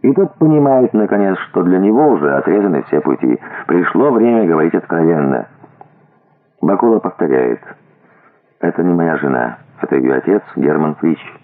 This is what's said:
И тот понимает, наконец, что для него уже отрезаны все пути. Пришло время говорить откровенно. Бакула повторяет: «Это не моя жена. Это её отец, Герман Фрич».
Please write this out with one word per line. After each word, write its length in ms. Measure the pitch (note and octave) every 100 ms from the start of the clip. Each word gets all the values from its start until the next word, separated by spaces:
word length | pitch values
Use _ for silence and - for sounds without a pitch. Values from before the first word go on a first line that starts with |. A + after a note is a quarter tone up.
И 100 | B2+
тот 220 | C#3+ F#3+ -
понимает, 580 | D#3 D3+ C#3+ C3 B2
наконец, 440 | A2 G#2 G2+ G2 F#2 -
что 140 | F#2
для 160 | F2+ F#2
него 280 | G2+ A2+ D3+
уже 240 | G2 D2 C#2
отрезаны 480 | D2+ G2 G2+ D2+
все 180 | - D2+
пути. 380 | C#2+ C2 C2 A#1+ - - -
Пришло 460 | F2 F2 F#2 C#3+
время 360 | A2+ A#2 A#2 F#2
говорить 280 | D#2+ D#2+ F2+
откровенно. 720 | - E2 D#2+ E2 C#2 B1+ G1+ - - _ - _ _ _ _ _ _ _
Бакула 380 | D#2+ G2 A#2 G#2+
повторяет: 640 | F#2+ - E2+ B1+ B1 A1+ - - _ _ _ _ _ _ _ _
«Это 220 | E2+ -
не 100 | F2
моя 240 | F2 E2 D#2
жена. 400 | C#2+ B1+ A#1+ A#1 - -
Это 140 | - C2+
её 220 | B1+ C2
отец, 260 | E2 G2+ - -
Герман 400 | C#2 D2+ D#2 D2+
Фрич». 240 | D#2+ D#2+ - -